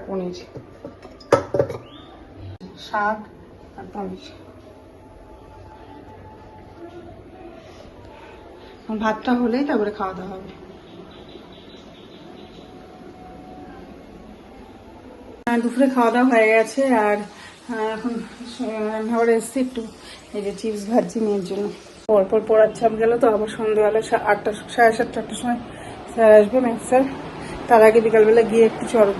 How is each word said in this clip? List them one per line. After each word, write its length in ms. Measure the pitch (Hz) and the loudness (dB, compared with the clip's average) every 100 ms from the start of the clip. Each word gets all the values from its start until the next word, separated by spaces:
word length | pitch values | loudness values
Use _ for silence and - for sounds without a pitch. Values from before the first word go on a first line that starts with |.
| - | -6
পনির, 280 | 190 180 180 - - - - - - - - - - - - - - - - - - - - - - - - | -8 -8 -10 -16 -18 -20 -20 -20 -20 -20 -20 -2 -2 0 -2 -2 -6 -16 -20 -20 -20 -20 -18 -18 -16 -20 -20
শাক 380 | - 214 208 220 208 - - - - - | -8 -4 -2 -4 -8 -20 -20 -20 -20 -18
আর 60 | 185 | -14
পনির। 520 | 208 190 185 - - - - - - - - - - - - - - - - 92 90 92 92 92 - - - 349 349 339 349 339 330 330 349 349 339 330 - - - - - - - - - - - - 220 | -10 -10 -10 -16 -20 -20 -20 -20 -20 -20 -20 -20 -20 -20 -20 -20 -20 -20 -20 -20 -20 -20 -20 -20 -20 -20 -20 -20 -20 -20 -18 -20 -20 -20 -20 -20 -20 -20 -20 -20 -20 -20 -20 -20 -20 -20 -20 -20 -18 -10 -4
ভাতটা 340 | 220 214 - | -4 -4 -2
হলেই 320 | 247 240 247 | -2 0 -2
তারপরে 260 | 294 247 208 | -2 -2 -4
খাওয়া 240 | 208 190 | -4 -8
দাওয়া 160 | 180 190 | -8 -12
হবে। 180 | 190 - - - - - - - - - - - - - - - - - - - - - - - - - - - - - - - - - - - - - - - - - - - - - - - - - - - | -14 -16 -18 -20 -20 -20 -20 -20 -20 -20 -20 -20 -20 -20 -20 -20 -20 -20 -20 -20 -20 -20 -20 -20 -20 -20 -20 -20 -20 -20 -20 -18 -18 -18 -18 -20 -20 -20 -20 -20 -20 -20 -20 -20 -20 -20 -20 -20 -20 -20 -10 -4
হ্যাঁ, 120 | 233 | -2
দুপুরে 320 | 233 247 269 | -2 2 2
খাওয়া 200 | 254 233 | 4 2
দাওয়া 180 | 233 262 | 4 4
হয়ে 200 | 233 220 | 4 4
গেছে, 460 | 220 220 - 269 | 4 2 -2 0
আর, 220 | 233 208 208 | 2 2 0
আহ, 580 | 202 - - - - | -4 -14 -20 -20 -12
এখন 360 | 226 220 220 247 226 - - 240 - | -6 -6 -6 -6 -8 -10 -14 -16 -8
রান্নাঘরে 760 | 233 220 214 220 220 233 233 | -8 -4 -6 -4 -4 0 2
এসছি 260 | 226 220 269 | 2 0 -4
একটু, 260 | 254 240 220 - - - - | -4 -6 -12 -14 -20 -20 -14
এই 80 | 208 | -10
যে 120 | 202 185 | -8 -8
চিপস 300 | 226 208 202 | -8 -8 0
ভাজছি 320 | 233 180 226 | 0 0 -2
মেয়ের 240 | 214 202 | -2 -2
জন্য। 240 | 175 196 208 - - - - | -4 -6 -6 -8 -18 -12 2
পরপর 340 | 208 190 220 214 | 2 4 0 2
পড়ার 200 | 220 214 | 4 4
চাপ 180 | 214 233 | 2 -2
গেল 260 | 220 226 240 | 0 0 2
তো, 160 | 254 | 2
আবার 140 | 208 214 | 2 -2
সন্ধ্যেবেলা 540 | - 220 214 214 214 | -4 -2 2 2 2
সা-, 220 | 220 226 | 0 -2
আটটা, 280 | 208 - 226 | 0 -2 -2
সাড়ে 400 | 208 - - 233 | -8 -6 4 4
সাতটা, 280 | 220 226 240 | 4 -2 -6
আটটার 160 | 220 220 | -8 -8
সময় 200 | 240 233 - - - - - | -6 -6 -8 -16 -16 -16 -10
স্যার 280 | - 220 214 | 4 8 10
আসবে, 180 | 208 254 | 8 2
ম্যাথ 280 | 254 233 - | 0 -2 0
স্যার। 140 | 254 269 - - - - - - | 0 0 -4 -12 -14 -14 -12 2
তার 140 | 233 | 8
আগে 180 | 220 226 | 8 8
বিকালবেলা 420 | 220 220 214 233 | 6 6 6 6
গিয়ে 240 | 214 226 226 | 4 4 4
একটু 200 | - 220 | 2 -2
চড়ক 280 | 233 202 196 | 2 2 2